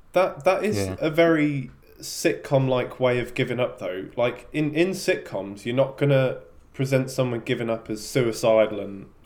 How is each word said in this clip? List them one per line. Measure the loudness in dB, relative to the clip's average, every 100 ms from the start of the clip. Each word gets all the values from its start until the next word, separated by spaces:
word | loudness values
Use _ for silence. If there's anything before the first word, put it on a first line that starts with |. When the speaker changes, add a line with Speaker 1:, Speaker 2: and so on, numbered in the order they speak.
| -4
Speaker 1:
That, | 0 0 0
that | 0 2
is | 0 0
Speaker 2:
Yeah. | -2 -2
Speaker 1:
a | -2
very | 2 4 4 2 -2 -8 -14 -20 -18 -12 -2
sitcom-like | -2 -2 0 2 4 0 -2 0
way | 2 2
of | -2
giving | -2 -2 0
up, | -2 -4
though. | -6 -6 -8 -2
Like, | -2 -2 -8
in, | -2 -2
in | 0 0
sitcoms, | 0 -2 -2 -4 -8 -8 -8
you're | -4
not | 0 0 2
gonna | 2 4 2 -2 -12 -20 -20
present | -6 0 0 0
someone | -2 -2 -2
giving | -2 -2 -2
up | -4 -4
as | -8 -2
suicidal | 0 0 2 4 6 4 0
and | -8 -12 -16 -20